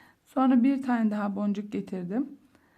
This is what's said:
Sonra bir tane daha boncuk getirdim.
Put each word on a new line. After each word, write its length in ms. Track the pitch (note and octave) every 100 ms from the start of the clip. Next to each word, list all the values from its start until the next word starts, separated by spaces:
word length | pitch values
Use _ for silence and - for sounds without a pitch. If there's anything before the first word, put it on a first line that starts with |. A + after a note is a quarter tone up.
| - _ _
Sonra 380 | C4 C4 B3+
bir 180 | C4 C4+
tane 300 | B3+ A#3 A3
daha 240 | G#3 G#3 G3+
boncuk 360 | G#3 G3+ G#3
getirdim. 580 | G3 G3 F#3 F3 A3 D4+ - _ _ _